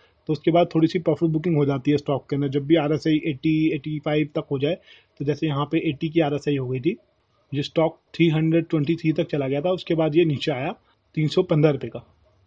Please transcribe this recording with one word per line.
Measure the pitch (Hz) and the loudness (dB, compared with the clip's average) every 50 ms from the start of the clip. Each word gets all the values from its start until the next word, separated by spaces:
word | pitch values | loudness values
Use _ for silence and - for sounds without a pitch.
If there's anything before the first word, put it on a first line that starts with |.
| _ _ _ _ _ - | _ _ _ _ _ -6
तो | 156 | -4
उसके | - - 170 | -2 0 4
बाद | 160 170 175 170 - | 6 6 4 4 4
थोड़ी | 160 165 165 | 4 4 4
सी | - 180 | 2 2
प्रॉफिट | 165 165 151 - 170 165 | 0 0 0 2 2 2
बुकिंग | 156 156 156 180 165 | 2 2 0 2 2
हो | 147 143 | 2 2
जाती | 139 139 135 - 147 | 2 0 0 0 0
है | 147 143 | 0 0
स्टॉक | - - 143 123 - - | 0 0 -4 -2 -2 -4
के | 147 | -4
अंदर। | 139 143 139 | -2 -2 0
जब | 135 147 139 | -2 -2 0
भी | 139 165 160 | 2 2 4
आरएसआई | 143 147 156 143 - 160 156 151 - | 4 2 0 0 0 0 0 0 0
एटी, | 165 143 - - 160 156 156 156 156 | -2 -4 -2 0 0 2 2 2 0
एटी | 156 147 - 156 151 147 | 0 -2 -6 -6 -8 -6
फ़ाइव | - 156 151 151 151 147 - | -4 -2 0 0 0 -2 -4
तक | 160 147 - | -8 -6 -4
हो | 143 131 | -4 -2
जाए, | 143 151 185 - _ _ - - _ _ _ - | -2 -2 -2 -4 _ _ -20 -20 _ _ _ -8
तो | 139 | -4
जैसे | 143 147 147 160 156 | -4 -4 -2 -2 -2
यहाँ | 139 139 147 | -2 -2 -4
पे | 143 160 160 - | -2 -2 -2 -2
एटी | 165 139 - 170 160 | -2 -4 -4 -4 -2
की | 156 165 | 0 0
आरएसआई | 156 143 147 139 - 147 147 135 | 0 0 0 -4 -2 -2 -2 -2
हो | 127 123 | -2 -4
गई | 127 131 | -4 -2
थी, | 120 170 226 - _ _ _ _ _ _ _ _ _ - | -2 -4 -4 -4 _ _ _ _ _ _ _ _ _ -10
ये | 135 143 139 | -6 -6 -6
स्टॉक | - - 165 160 165 165 _ _ _ - | -4 -2 0 0 0 -2 _ _ _ 0
थ्री | - 165 170 | 2 2 2
हंड्रेड | 156 156 160 160 160 165 160 | 2 2 0 2 2 0 0
ट्वेंटी | - 170 156 143 147 165 | 0 -2 -2 0 -2 -2
थ्री | 160 - 156 147 | -2 -2 -2 -2
तक | 180 165 - | -2 -2 -4
चला | - 143 135 135 | -4 -4 -4 -2
गया | 139 143 | -4 -2
था, | 147 180 | -2 -2
उसके | 185 175 - - 170 | -4 -4 -4 -4 -2
बाद | 160 160 156 147 | 0 0 2 2
ये | 170 170 | 2 2
नीचे | 160 139 - - 160 | 2 0 -2 -4 -4
आया | 143 123 139 175 233 - _ _ _ _ _ _ - 156 | -4 -4 -6 -8 -8 -12 _ _ _ _ _ _ -6 -4
तीन | 156 147 | -2 0
सौ | - 180 180 | 0 0 0
पन्द्रह | - 170 151 147 156 | 2 2 4 4 2
रुपये | 139 127 - 117 | 2 0 -4 -10
का। | - 120 - _ _ _ _ _ _ _ _ | -12 -12 -16 _ _ _ _ _ _ _ _